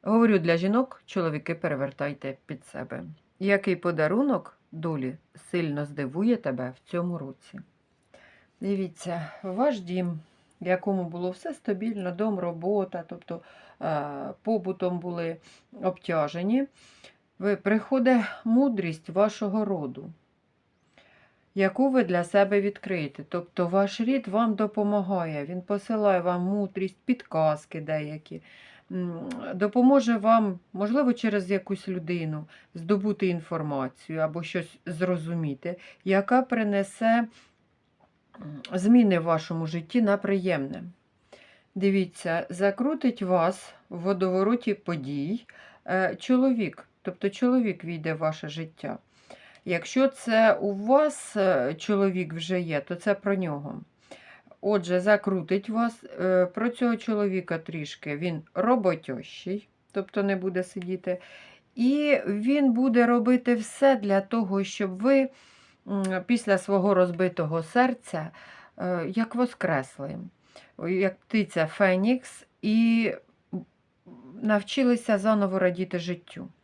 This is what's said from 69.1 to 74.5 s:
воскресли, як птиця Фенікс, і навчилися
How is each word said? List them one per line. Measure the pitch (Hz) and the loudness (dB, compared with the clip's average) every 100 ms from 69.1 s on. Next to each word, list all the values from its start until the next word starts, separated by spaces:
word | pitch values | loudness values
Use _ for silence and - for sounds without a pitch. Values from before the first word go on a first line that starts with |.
| 190 226 233 | -2 -2 0
воскресли, | 247 - 185 151 131 - 139 - 180 _ _ - - - 165 | -2 0 -2 0 -2 -10 -10 -10 -12 _ _ -20 -20 -10 -4
як | 185 190 185 | 0 0 -2
птиця | _ 220 185 170 156 | _ 0 0 0 -2
Фенікс, | - 196 185 208 254 - - _ _ | 2 4 4 2 0 -2 -20 _ _
і | 214 220 226 233 220 - _ _ _ 185 - _ _ _ - - - 202 | 0 4 4 4 0 -4 _ _ _ -10 -10 _ _ _ -20 -20 -20 -6
навчилися | 226 | 0